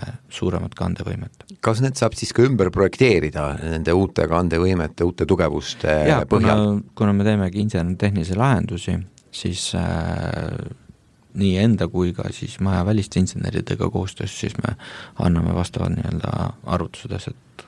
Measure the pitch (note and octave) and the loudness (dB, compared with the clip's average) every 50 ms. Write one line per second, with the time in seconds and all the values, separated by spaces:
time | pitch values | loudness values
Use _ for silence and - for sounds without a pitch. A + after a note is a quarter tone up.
0 | - - - - - - - - - F#2 F2+ F2+ F2 - - - F2+ F2+ F2+ - | -8 -10 -12 -14 -16 -16 -8 -6 -4 -2 -2 -2 -4 -6 -6 -4 -4 -4 -4 -4
1 | - - - - F#2+ - - - - - - - - G#2 A2 A2+ C3 C3+ C3 - | -6 -6 -8 -8 -10 -12 -14 -18 -20 -20 -12 -2 0 0 2 2 0 0 0 0
2 | A#2 A2+ - - - - - - A#2+ C3+ C3 G#2+ - F#2 - G2+ G2 F#2 - - | 0 0 0 -4 -8 0 4 4 6 6 6 4 2 2 4 4 2 2 4 4
3 | C3 B2+ G2+ D#2+ D2+ D#2 - D2+ D2 C#2+ D2 C#2 D2+ E2 E2 D#2+ D#2+ E2 E2+ F#2+ | 4 6 6 4 2 0 -2 -2 -2 -2 -4 -4 -4 -4 -4 -2 2 2 4 4
4 | G2 F2+ - - E2 D#2 E2 E2+ F2+ E2+ E2 E2 F2+ F#2 F#2+ E2+ D#2+ D2+ - - | 2 2 2 0 0 2 2 2 2 2 2 2 2 2 2 0 -2 -4 -2 0
5 | E2+ F2 - - E2 D2+ F#2+ F2 E2+ D2+ C#2+ D2+ - - - - - D#2 D2+ D2+ | 0 0 0 0 0 2 2 2 2 2 0 -2 -6 -8 -8 -4 0 0 2 4
6 | D2+ D#2 D2+ - C#2 C2+ G#2+ - - - - G#2+ G#2+ G#2 G#2 G#2 - - - - | 4 4 2 2 2 2 2 4 4 4 4 4 4 2 2 0 -4 -6 -4 0
7 | A2 G2+ G2+ G2+ G2+ A2 G#2+ G#2 F#2+ F2+ F#2 G#2 G#2 G#2+ - F2+ E2+ F2 F#2 E2 | 2 2 4 4 2 2 2 2 0 0 0 -2 -2 0 0 0 0 -2 0 0
8 | G#2 G2+ G2+ F#2 D#2+ F#2 F2+ G2+ B2 C#3 B2 F2 E2+ - F2 E2+ - F#2+ F2 F2 | 0 0 0 0 -2 0 0 2 2 4 4 2 0 -2 -4 -6 -4 -4 -4 -4
9 | F#2 - _ - _ _ - - - F#2 F2 - - - - F2 F2 F2 F2 E2+ | -4 -8 _ -20 _ _ -10 -6 -6 -6 -4 -4 -6 -4 -2 -2 -2 -2 -2 -2
10 | E2+ F2 E2+ E2+ F2 F2 E2+ D#2+ D#2+ D#2+ - - - - - - - - - _ | -2 -4 -4 -4 -4 -4 -4 -6 -6 -6 -6 -8 -10 -12 -14 -16 -20 -20 -20 _
11 | _ _ _ _ _ _ - F#2+ G2 G2 F#2 F#2 G#2+ A#2 A2 F#2 F2+ E2 F2 F2+ | _ _ _ _ _ _ -2 0 2 2 4 4 4 4 4 2 0 0 0 0
12 | F2+ F2+ F2 - - - - - - - - - F#2 G2 F#2+ F2+ F2 G2+ G#2+ G#2 | 0 0 -2 -4 -6 -8 -8 -8 -10 -10 -6 -2 0 0 2 2 2 2 2 0
13 | G2 - - - F#2 - - F2 - F#2 - F2 - - G2 - F#2 F#2 - F#2 | 0 0 0 0 0 2 0 -4 -6 -4 -2 -2 -2 -2 -2 -2 -2 -2 -2 -2
14 | F#2 G2 - - - G2+ - - G#2+ G#2+ - - - - - - - - - - | -4 -4 -6 -8 -8 -8 -6 -6 -6 -6 -4 -4 -4 -4 -6 -8 -10 -16 -16 -16
15 | - - - - - F2 E2+ E2 E2+ F2 F2 F2 F2 - - F2+ F2+ F2+ E2+ - | -18 -10 -4 0 2 2 2 2 2 0 0 0 -2 -2 -4 -4 -2 -2 -2 -2
16 | - - - D#2+ - - E2 F2 F2 - - - - - F2+ F2 F2 - - - | -2 -4 -4 -4 -4 -4 -4 -4 -4 -6 -8 -10 -6 -4 -2 -2 -2 -6 -10 -12
17 | - A2 - F#2+ - - - - _ _ _ - - | -10 -10 -8 -8 -8 -10 -12 -14 _ _ _ -20 -20